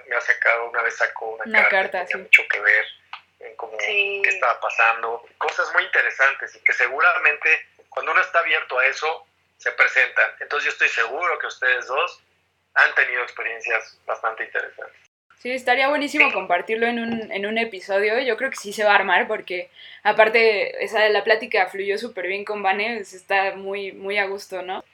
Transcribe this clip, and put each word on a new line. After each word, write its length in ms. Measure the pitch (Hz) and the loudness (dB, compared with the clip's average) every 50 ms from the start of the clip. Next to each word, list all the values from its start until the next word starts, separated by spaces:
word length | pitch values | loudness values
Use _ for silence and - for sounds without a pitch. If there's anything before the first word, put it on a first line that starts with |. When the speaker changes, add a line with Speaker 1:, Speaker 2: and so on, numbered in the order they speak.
| - | -4
Speaker 1:
me 80 | 131 120 | -4 -4
ha 60 | 120 | -2
sacado, 480 | 120 123 120 - - 117 117 117 117 117 | 0 0 0 2 2 2 2 2 0 -2
una 120 | 117 120 | -2 -2
vez 140 | 117 117 113 | -2 -2 -2
sacó 360 | - 117 110 - - 117 110 110 | -2 -2 -2 -2 -6 -8 -8 -8
una 80 | 113 110 | -8 -6
Speaker 2:
Una 160 | - 220 - - | -2 2 2 4
Speaker 1:
carta 120 | - 202 | 4 4
Speaker 2:
carta, 220 | 190 190 196 - 185 | 2 0 0 -4 -6
Speaker 1:
que 60 | 175 | -4
tenía 120 | - - | -4 -6
Speaker 2:
sí. 60 | 190 190 | -6 0
Speaker 1:
mucho 240 | - - - - | 2 2 2 2
que 120 | - - - | 0 -4 0
ver 240 | 107 110 107 107 107 - - - _ _ - - - _ _ - | 2 4 4 4 2 -2 -8 -18 _ _ -18 -18 -18 _ _ -20
en 140 | - - - | -18 -18 -14
cómo, 200 | - - - 110 107 | -14 -14 -10 -8 -6
Speaker 3:
Sí. 400 | - 214 208 202 202 202 202 196 - | -4 -2 0 0 0 0 0 0 0
Speaker 1:
qué 60 | - | 0
estaba 320 | - - 131 120 113 - | 0 2 0 0 0 0
pasando. 640 | - 110 - 117 113 113 113 113 117 113 120 - - - _ | -2 -2 0 2 2 2 2 0 -2 -6 -6 -8 -10 -14 _
Cosas 360 | - 151 151 - 180 170 - 170 | -4 -4 -2 -2 -2 -2 0 0
muy 100 | 175 185 | 0 0
interesantes 720 | - - 139 123 113 - - 135 135 131 - 120 110 - | 2 2 0 0 0 0 2 2 0 0 -2 -8 -12 -8
y 60 | - | -2
que 100 | - - | 0 0
seguramente 760 | - 123 123 123 135 151 165 175 170 165 160 151 151 - 156 160 156 - - - _ _ _ _ | 2 2 0 0 2 2 4 4 4 4 2 2 2 2 2 2 2 0 -2 -6 _ _ _ _
cuando 240 | - 131 131 156 165 | -8 -6 -2 0 2
uno 80 | 185 | 0
está 180 | 180 - - 170 | 0 2 2 0
abierto 400 | 165 160 156 156 - - 135 127 | 2 2 0 -2 -2 -2 0 2
a 60 | 131 | 2
eso, 400 | 135 135 - 156 156 - - - _ _ _ _ _ _ | 2 0 0 -2 -4 -4 -6 -10 _ _ _ _ _ _
se 140 | _ - 120 - | _ -6 -2 0
presentan. 580 | - 131 - - 131 123 - - - 110 107 - - | 2 2 2 4 2 0 2 2 2 0 0 -2 -6
Entonces 280 | 131 - 143 147 151 | -8 -4 -4 -2 -2
yo 40 | 147 | -4
estoy 160 | - - 156 | -2 0 0
seguro 500 | 143 - 120 113 113 127 160 180 175 151 | 0 0 0 -2 -2 -2 -2 -2 -2 -2
que 100 | - - | -2 -4
ustedes 380 | 113 - - 127 127 123 123 123 | -8 -6 -2 0 0 0 0 -2
dos 340 | 123 127 151 175 180 - - _ _ _ _ _ _ _ _ _ _ - | -4 -2 -2 -2 -4 -6 -12 _ _ _ _ _ _ _ _ _ _ 2
han 200 | 135 143 151 - | 2 2 4 4
tenido 280 | 151 131 127 127 123 120 | 2 0 0 0 -4 -6
experiencias 760 | - - 117 110 113 113 113 110 117 113 110 - - - _ _ | -6 -8 -8 -8 -8 -8 -8 -4 -2 -2 -2 -4 -6 -16 _ _
bastante 400 | - 113 - - 110 110 - 110 | -8 -6 -4 -4 -4 -6 -6 -8
interesantes. 500 | - - - - - - - - - - _ _ _ _ _ _ _ _ _ | -6 -6 -6 -6 -6 -10 -14 -16 -16 -18 _ _ _ _ _ _ _ _ _
Speaker 2:
Sí, 120 | - 247 | -8 -6
estaría 360 | 254 254 240 254 247 269 269 | -6 -2 0 2 2 4 4
buenísimo 400 | 277 294 277 285 285 285 294 269 | 2 2 2 0 0 2 2 2
Speaker 3:
Sí. 60 | 269 - | 2 2
Speaker 2:
compartirlo 520 | 190 190 185 175 180 190 - 220 226 233 | -2 -2 0 0 0 0 -2 -2 0 0
en 120 | 233 240 233 | 0 0 -2
un, 320 | 226 233 233 226 220 - | -4 -4 -4 -6 -6 -6
en 140 | - 196 202 | -6 -6 -4
un 120 | 208 220 | -4 -2
episodio. 600 | 226 226 226 196 180 - 196 196 196 208 208 220 247 | -2 -4 -4 -6 -10 -6 -2 0 2 2 2 2 0
Yo 160 | 277 247 220 | 0 0 0
creo 140 | 233 262 269 | -2 -2 -4
que 80 | - | -4
sí 160 | - - 202 196 | -8 -10 -8 -4
se 100 | 214 214 | 2 4
va 80 | 208 | 6
a 40 | 202 | 6
armar 300 | 196 190 202 175 190 233 | 6 6 4 4 2 2
porque, 420 | 214 214 190 - - 180 180 175 - _ - - - - - - | 0 -4 -6 -6 -6 -8 -8 -8 -10 _ -20 -20 -20 -16 -2 0
aparte, 800 | 208 208 - - 226 233 233 226 220 208 190 - - - - 202 | 4 6 6 6 6 6 6 6 6 4 2 0 -2 -2 -4 -4
esa, 240 | 202 220 208 214 | -2 2 2 4
la 160 | 214 208 202 196 | 4 4 2 4
plática 440 | 226 220 220 247 226 - 208 185 | 2 2 2 0 0 2 2 2
fluyó 300 | 185 - 196 196 202 196 | 0 -2 -4 -4 -2 -4
súper 300 | 208 233 233 - 185 175 | -4 -6 -8 -8 -6 -4
bien 160 | 180 196 202 202 | -4 -4 -4 -6
con 180 | 208 214 208 | -6 -6 -2
Vane, 340 | 196 190 196 202 208 233 240 | 0 0 0 0 -2 -2 -4
pues, 160 | 220 190 - 190 | -6 -8 -12 -16
está 380 | 185 - - 196 196 190 196 185 | -12 -4 0 0 2 2 0 -2
muy, 380 | 196 196 190 196 202 196 190 - | -6 -8 -8 -8 -6 -8 -10 -10
muy 240 | - 190 196 202 | -10 -8 -4 -2
a 80 | 208 196 | -2 -2
gusto, 360 | 190 196 202 - - 190 180 180 | -2 -4 -8 -10 -10 -10 -10 -8
¿no? 200 | 185 190 233 - _ | -8 -10 -10 -12 _